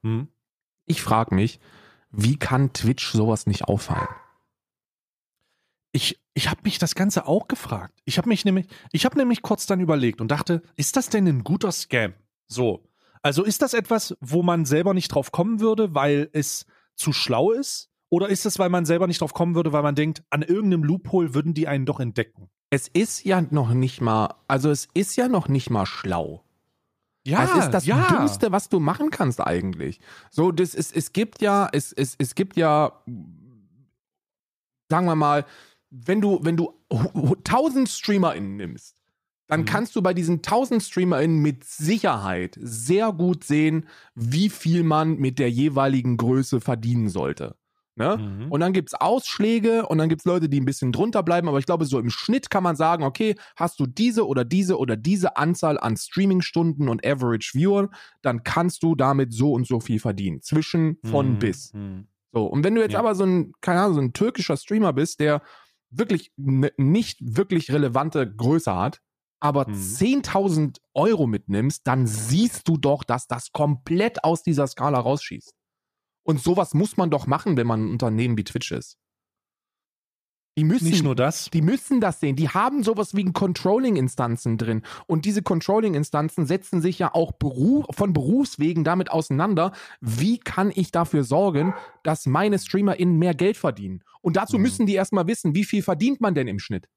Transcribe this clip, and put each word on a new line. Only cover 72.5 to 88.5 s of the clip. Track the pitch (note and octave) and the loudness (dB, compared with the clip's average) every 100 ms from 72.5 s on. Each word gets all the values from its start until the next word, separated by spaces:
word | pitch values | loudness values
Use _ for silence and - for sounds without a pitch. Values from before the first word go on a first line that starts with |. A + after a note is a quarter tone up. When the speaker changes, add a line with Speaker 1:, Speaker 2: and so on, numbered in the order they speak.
| - - | 0 -2
Speaker 2:
du | D#3+ | 2
doch, | C#3 C#3+ | 2 0
dass | - A#2+ - | 0 -4 -4
das | A#2+ - | -10 -8
komplett | - D3 C3+ - E3+ A3 A3+ | -2 0 0 -2 0 0 0
aus | - E3+ | -2 0
dieser | - D3 C#3 | 0 0 0
Skala | - C#3 C3+ | -2 0 0
rausschießt. | A#2 C#3+ - - - _ _ _ _ _ _ _ | 0 -2 -4 -16 -18 _ _ _ _ _ _ _
Und | - D3+ | -2 0
sowas | E3 F3+ F3 | 2 0 2
muss | D3 G#3 - | 0 0 0
man | F3 | 0
doch | D3 - | 0 0
machen, | C#3 G#3+ C#3+ | -2 0 0
wenn | A#2 | 2
man | A2 A2 | 0 -2
ein | |
Unternehmen | A2+ B2 G#2+ B2 A2 | -2 -2 0 0 0
wie | G2+ | -2
Twitch | A#2+ - | -6 -6
ist. | A#1+ - - _ _ _ _ _ _ _ _ _ _ _ _ _ _ _ - | -8 -10 -20 _ _ _ _ _ _ _ _ _ _ _ _ _ _ _ 0
Die | D#3 | 2
müssen, | A#3+ E3 | 2 2
Speaker 1:
Nicht | F3+ | 2
nur | D3+ B2 | 2 2
das. | C3+ - - | 0 0 -4
Speaker 2:
die | E3 | 0
müssen | D#3 C4+ - C4 | 2 0 0 2
das | G#3 - | 2 0
sehen. | D3+ C3+ | -2 0
Die | D#3 | 0
haben | F#3 A#3+ C#4+ | 0 0 0
sowas | G#3+ G#3+ G#3+ G3 | 0 0 -2 -2
wie | |
ein | F#3 | -2
Controlling-Instanzen | E3+ G3 F3 F#3 G#3+ C4 F#3 B2+ - A#2+ A#2 B2 A2+ | 0 -2 0 0 2 2 0 0 -2 -2 -2 -2 -2
drin. | A2+ A2 - - - | 0 -2 -4 -20 -2
Und | D#3+ F3+ | -2 0
diese | G#3 | -2
Controlling-Instanzen | - E3+ - G#3 A3 D3+ D3+ D3+ D#3 - C#3 | 0 -2 2 0 2 0 -2 -2 -2 -2 -2
setzen | F#3+ - F3+ | -2 -2 0
sich | E3 F3 | 0 0
ja | F3 E3 | -2 0
auch | E3 | -2
Beru-, | - D3 B2+ D#3+ C#4+ D4 | -2 -4 0 2 2 0
von | - G3+ | -2 0
Berufswegen | D3+ C3 A#3+ C#4+ | 0 2 2 0